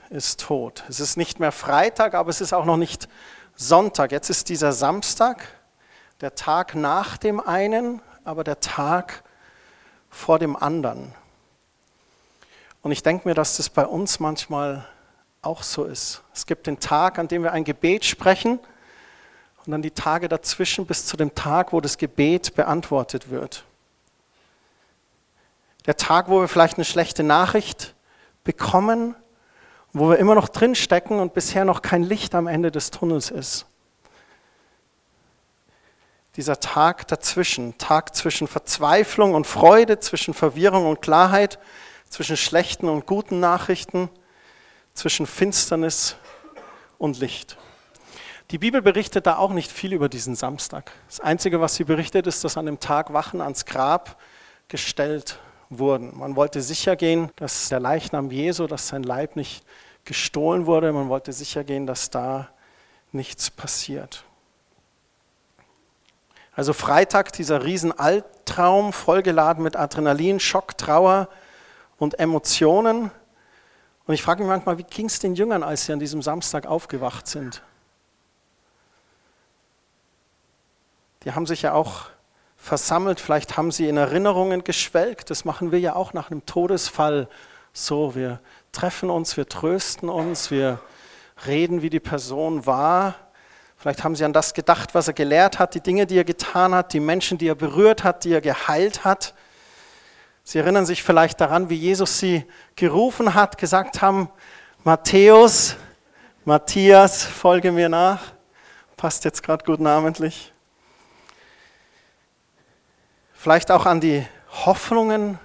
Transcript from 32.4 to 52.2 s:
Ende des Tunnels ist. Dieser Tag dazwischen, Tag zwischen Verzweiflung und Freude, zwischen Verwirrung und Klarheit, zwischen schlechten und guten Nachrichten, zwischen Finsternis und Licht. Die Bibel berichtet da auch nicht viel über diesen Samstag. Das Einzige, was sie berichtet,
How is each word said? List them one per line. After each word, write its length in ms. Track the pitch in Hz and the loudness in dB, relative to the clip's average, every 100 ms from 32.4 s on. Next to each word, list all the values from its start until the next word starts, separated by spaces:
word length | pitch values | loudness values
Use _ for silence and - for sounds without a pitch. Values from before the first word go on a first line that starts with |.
| 170 | -2
Ende 240 | 160 170 | 0 -2
des 220 | 151 - | -2 -6
Tunnels 360 | - 170 156 - | -4 -2 -2 -4
ist. 380 | 226 131 - - _ _ _ _ _ _ _ _ _ _ _ _ _ _ _ _ _ _ _ _ _ _ _ _ _ _ - | -8 -8 -10 -10 _ _ _ _ _ _ _ _ _ _ _ _ _ _ _ _ _ _ _ _ _ _ _ _ _ _ -8
Dieser 240 | 143 139 | -4 -4
Tag 480 | - - 160 175 - | -2 2 2 2 -4
dazwischen, 680 | 160 - 180 175 - 120 - | -6 -4 -2 -2 -4 -8 -8
Tag 380 | - 156 - | 0 0 0
zwischen 320 | - 165 - 151 | -4 -4 -4 -4
Verzweiflung 880 | - - - 147 185 214 - 202 | -6 -4 -2 2 2 2 2 2
und 140 | 156 147 | 2 0
Freude, 500 | 139 160 214 226 208 | 6 10 10 8 2
zwischen 340 | - 165 - | -2 -6 -6
Verwirrung 540 | 147 156 139 196 190 165 | -2 0 2 2 4 2
und 160 | 151 | 0
Klarheit, 560 | - 156 185 196 202 - - - - - _ | 2 4 6 4 0 -2 -20 -20 -20 -20 _
zwischen 280 | - 160 151 | -10 -6 -4
schlechten 520 | - 165 180 - 170 | 0 0 0 -2 -4
und 180 | 151 - | -4 -2
guten 340 | 202 214 180 | -4 -2 0
Nachrichten, 720 | 175 180 - 180 - 185 180 - _ _ _ _ _ _ _ | 2 2 0 -4 -4 -6 -6 -8 _ _ _ _ _ _ _
zwischen 320 | - 160 - 151 | -8 -4 -4 -4
Finsternis 880 | - 196 196 - 165 160 - - - - - - - - - _ - | -2 -2 0 -2 -2 -2 -2 -4 -8 -16 -20 -20 -20 -20 -20 _ -8
und 220 | 151 123 | -6 -4
Licht. 380 | 127 - - - - - _ _ - - - - - | -6 -8 -16 -20 -20 -20 _ _ -20 -20 -20 -20 -12
Die 60 | 160 | -6
Bibel 240 | 220 262 | -2 2
berichtet 440 | 196 190 208 196 180 | 2 2 0 0 2
da 120 | 160 | 2
auch 120 | 190 | 0
nicht 220 | 185 - | -2 -6
viel 200 | - 190 | -8 -6
über 160 | 185 143 | -2 -2
diesen 280 | 127 123 120 | -4 -8 -6
Samstag. 560 | 131 143 - 143 - - _ | -8 -8 -10 -12 -16 -20 _
Das 100 | - | -8
Einzige, 420 | 156 165 196 170 | -2 -2 0 0
was 140 | 160 | 0
sie 80 | - | -2
berichtet, 460 | 151 160 156 190 | -2 -2 0 -2